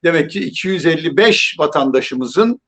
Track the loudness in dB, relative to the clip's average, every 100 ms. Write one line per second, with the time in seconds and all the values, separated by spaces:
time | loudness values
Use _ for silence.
0 | 2 0 -2 -4 -6 -6 -4 0 0 0
1 | -2 2 4 4 0 -2 -2 0 0 0
2 | -2 -6 -4 0 0 0